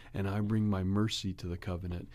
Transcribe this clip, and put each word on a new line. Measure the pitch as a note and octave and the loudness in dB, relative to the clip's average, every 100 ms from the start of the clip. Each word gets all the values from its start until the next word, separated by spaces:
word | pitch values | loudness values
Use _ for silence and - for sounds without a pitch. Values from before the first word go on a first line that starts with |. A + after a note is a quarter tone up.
| - | -10
and | - F#2+ | -4 -2
I | G#2 | 0
bring | G#2 A2 G#2+ | 2 4 4
my | F#2+ | 4
mercy | F#2 G2+ G#2+ - G2+ | 4 4 2 0 -4
to | F#2 F2 | -4 -6
the | F2 | -6
covenant." | - F2 F2+ F2 - | -4 -4 -4 -6 -6